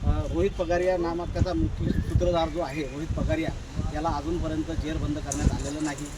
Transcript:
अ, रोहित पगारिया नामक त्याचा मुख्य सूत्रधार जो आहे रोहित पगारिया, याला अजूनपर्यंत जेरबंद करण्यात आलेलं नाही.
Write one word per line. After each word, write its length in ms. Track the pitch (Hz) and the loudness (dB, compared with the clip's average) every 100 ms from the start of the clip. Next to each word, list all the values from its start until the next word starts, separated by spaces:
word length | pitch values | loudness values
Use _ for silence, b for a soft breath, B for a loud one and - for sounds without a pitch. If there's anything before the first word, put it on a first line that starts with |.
अ, 280 | - 156 175 | 4 2 2
रोहित 180 | 170 196 | 2 2
पगारिया 460 | 196 170 175 185 185 | 2 2 2 4 2
नामक 360 | 170 170 170 | 0 -2 -2
त्याचा 220 | 175 185 | 2 2
मुख्य 360 | 165 160 - - | 4 0 0 0
सूत्रधार 580 | - - - 180 175 165 | 0 2 4 4 4 2
जो 120 | 151 | 0
आहे 220 | 156 139 | -4 -4
रोहित 260 | 139 135 160 - | -4 -4 -4 -2
पगारिया, 340 | 143 160 160 - - - - | 0 0 0 -4 -8 -4 -2
याला 140 | 147 165 | -2 -2
अजूनपर्यंत 640 | 143 143 170 165 156 156 160 | -2 -2 -2 -2 -2 -2 -2
जेरबंद 360 | 151 156 143 151 | -2 -2 -2 -2
करण्यात 320 | 143 143 147 | -4 0 0
आलेलं 340 | - 135 311 | 0 -4 -2
नाही. 220 | 302 285 202 | -2 -4 -8